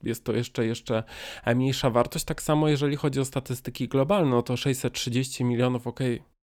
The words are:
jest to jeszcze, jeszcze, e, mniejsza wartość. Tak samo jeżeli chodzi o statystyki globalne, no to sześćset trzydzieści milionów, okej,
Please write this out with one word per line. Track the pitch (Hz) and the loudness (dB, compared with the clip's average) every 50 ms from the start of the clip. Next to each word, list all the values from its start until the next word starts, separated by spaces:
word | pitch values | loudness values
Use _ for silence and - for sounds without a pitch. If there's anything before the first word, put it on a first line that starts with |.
| - | -6
jest | 117 113 - - | -6 -6 -4 -2
to | 123 107 | -2 0
jeszcze, | 117 120 - - 127 113 | 0 -2 -2 -2 -2 0
jeszcze, | 113 117 - - - 117 110 110 - - - - - - - - | 0 -2 -4 -4 -2 -2 -2 -2 -4 -14 -14 -14 -14 -12 -4 0
e, | 120 120 | 2 2
mniejsza | 127 131 135 131 - - 127 | 4 2 2 0 2 0 2
wartość. | 113 120 120 120 - 160 - | 4 4 2 2 -2 -6 -4
Tak | - 156 - | -4 -6 -4
samo | - - 151 151 156 151 | 0 2 2 4 4 4
jeżeli | 147 135 147 143 147 | 2 2 2 0 0
chodzi | 139 - 143 135 139 | 0 -2 0 0 0
o | 131 | -2
statystyki | 131 - 139 - - 123 - - 123 - - 127 | -2 -4 -6 -4 -4 -8 -6 -6 -10 -6 -6 -4
globalne, | - - 135 135 160 202 202 160 135 | 0 2 2 4 4 4 4 4 4
no | 123 120 | 4 2
to | 120 - 123 | 2 0 -2
sześćset | 120 - 143 131 131 - 120 - | -2 0 0 0 0 -2 -4 -4
trzydzieści | - - 123 117 127 131 131 - - 123 | -2 -4 0 0 0 -2 -2 -4 -2 0
milionów, | 123 120 117 127 127 123 120 - | 0 2 2 2 2 0 -2 -4
okej, | 123 - - 131 123 117 - - _ _ _ | -8 -4 -2 -2 -2 -2 -4 -6 _ _ _